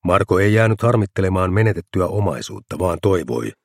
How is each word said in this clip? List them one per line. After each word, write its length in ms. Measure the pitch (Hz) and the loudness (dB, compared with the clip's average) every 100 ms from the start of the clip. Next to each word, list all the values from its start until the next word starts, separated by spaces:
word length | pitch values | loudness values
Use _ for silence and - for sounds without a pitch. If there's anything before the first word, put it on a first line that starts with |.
Marko 360 | 90 95 - 92 | 2 0 2 2
ei 140 | 101 | 4
jäänyt 280 | 110 113 110 | 4 2 2
harmittelemaan 720 | 117 117 98 - 92 92 92 | 2 0 0 -2 -2 0 0
menetettyä 540 | 95 110 87 - 92 90 | 2 0 0 -6 -2 -2
omaisuutta, 720 | 104 98 69 - - _ 76 | -2 -2 -4 -10 -16 _ -4
vaan 180 | 90 82 | -2 0
toivoi 500 | 101 92 64 58 55 - | 0 0 -2 -6 -6 -12